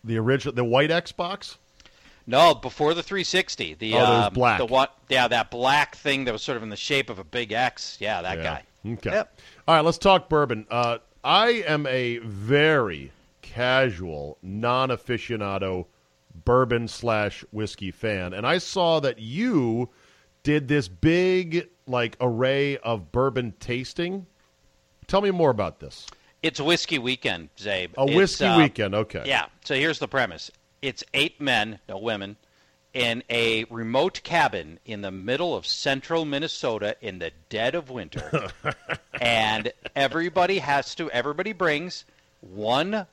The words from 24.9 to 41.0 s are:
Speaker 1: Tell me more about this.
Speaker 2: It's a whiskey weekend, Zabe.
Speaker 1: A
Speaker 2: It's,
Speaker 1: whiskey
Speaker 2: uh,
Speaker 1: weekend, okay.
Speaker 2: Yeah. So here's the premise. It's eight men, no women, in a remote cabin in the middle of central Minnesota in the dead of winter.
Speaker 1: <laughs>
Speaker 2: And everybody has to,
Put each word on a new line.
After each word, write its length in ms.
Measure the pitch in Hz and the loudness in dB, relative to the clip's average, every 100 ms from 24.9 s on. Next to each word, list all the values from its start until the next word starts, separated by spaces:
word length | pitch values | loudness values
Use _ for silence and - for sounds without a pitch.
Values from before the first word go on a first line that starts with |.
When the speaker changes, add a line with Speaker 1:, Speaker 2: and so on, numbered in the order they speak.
| _ - | _ 0
Speaker 1:
Tell 140 | 190 | 2
me 100 | 202 | 2
more 180 | 185 151 | 4 4
about 280 | 110 90 - | 4 -2 -4
this. 280 | 71 - - - _ _ | -18 -18 -20 -20 _ _
Speaker 2:
It's 180 | 160 - | -4 0
a 40 | |
whiskey 340 | 143 170 - 151 | 2 2 2 -2
weekend, 500 | 120 127 123 87 76 - | -2 -2 -2 -4 -8 -10
Zabe. 340 | 104 95 90 - | -4 -2 -2 0
Speaker 1:
A 60 | |
Speaker 2:
It's, 120 | 139 156 | 4 4
Speaker 1:
whiskey 300 | 190 - 131 | 4 2 4
Speaker 2:
uh, 120 | 117 | 6
Speaker 1:
weekend, 380 | 147 - 104 101 | 6 4 0 0
okay. 280 | 110 90 - | -2 -6 -2
Speaker 2:
Yeah. 200 | 127 78 _ | -2 -2 _
So 120 | - 135 | -4 0
here's 240 | 156 151 | 0 -2
the 80 | 131 | -2
premise. 440 | 139 117 85 - _ _ _ | 0 -2 -4 -16 _ _ _
It's 220 | 139 - - | -8 -8 -6
eight 260 | 135 151 _ | -2 -2 _
men, 400 | 139 120 107 104 - | 0 2 0 -6 -12
no 100 | 95 | -6
women, 380 | 113 104 98 104 _ _ _ _ _ | -4 -4 -6 -14 _ _ _ _ _
in 300 | 131 120 117 - | -2 0 -2 -2
a 340 | 117 117 113 113 | 0 2 0 -4
remote 560 | 117 113 127 175 - | -8 -2 0 0 -2
cabin 560 | - 170 143 101 78 82 - | -2 0 2 0 -10 -16 -14
in 160 | 107 | -10
the 100 | 98 | -8
middle 440 | 95 95 135 175 113 | -8 -4 -2 -2 -4
of 100 | - | -4
central 600 | - 147 135 - 165 156 | -4 -2 -4 -2 -2 -2
Minnesota 720 | 139 156 - 139 110 104 - | -4 -4 -4 -4 -2 -4 -6
in 200 | 110 92 | -10 -8
the 120 | 82 - _ | -10 -10 _
dead 260 | 107 120 165 | -2 -2 -2
of 140 | 139 | -8
winter. 600 | 127 82 - - 156 98 - | -12 -10 -12 -4 -4 -4 -8
Speaker 1:
<laughs> 40 | - - - - _ - | -8 -8 -10 -10 _ -2
Speaker 2:
And 500 | 120 117 110 110 107 - - 143 | 2 2 2 0 -4 -8 -8 -2
everybody 640 | 139 160 175 180 180 196 | 0 0 -2 2 2 0
has 360 | 135 143 - | 0 0 -2
to, 140 | - | -8